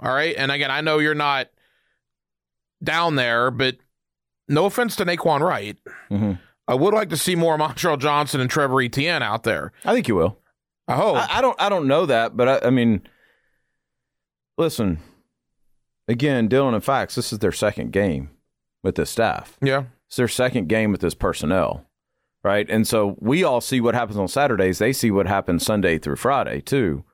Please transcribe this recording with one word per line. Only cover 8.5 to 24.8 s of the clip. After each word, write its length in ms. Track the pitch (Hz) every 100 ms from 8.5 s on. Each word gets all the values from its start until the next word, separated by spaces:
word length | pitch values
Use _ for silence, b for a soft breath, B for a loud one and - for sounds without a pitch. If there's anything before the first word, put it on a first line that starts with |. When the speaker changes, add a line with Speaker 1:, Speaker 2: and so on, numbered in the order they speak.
| 156 143 131
Speaker 1:
Etienne 420 | 123 131 156 165
out 200 | 113 113
there. 280 | 113 85 73 B -
Speaker 2:
I 80 |
think 160 | 240 151
you 60 | 95
will. 220 | 82 - _ _ _ _ -
Speaker 1:
I 80 | 123
hope. 200 | 208 165
Speaker 2:
I, 220 | 220 196
I 40 |
don't, 200 | 262 -
I 80 | 196
don't 180 | 190 135
know 180 | 147 175
that, 300 | 117 113 110
but 140 | 123 135
I, 40 | 123
I 20 |
mean, 340 | 127 117 101 b b b b b b b b _ _ _ _ _ _ _ -
listen, 420 | 160 - 104 80 b b _ _ _ _ _ _ _ _ -
again, 420 | 117 147 131 110
Dylan 240 | 131 135
and 100 | 110
Fax, 320 | - 131 98 -
this 160 | -
is 80 | 107
their 120 | 104
second 400 | - 104 - -
game 380 | 95 101 71 69 _ _ _ _ _
with 120 | 95 87
this 140 | 76
staff. 480 | - 110 - - -
Speaker 1:
Yeah. 240 | 139 139 127 _ _
Speaker 2:
It's 100 | -
their 100 | 120
second 400 | - 123 127 82
game 240 | 110 107
with 100 | 95
this 140 | 85 -
personnel, 720 | 95 80 76 92 64 - - _ _ _ _ _
right? 260 | 101 101 107
And 180 | 110 107
so 280 | 113 101 -
we 240 | 110 160
all 180 | 175 123
see 200 | - 131
what 140 | 117 120
happens 220 | 113 101
on 100 | 92
Saturdays. 520 | 135 143 104 92
They 140 | 90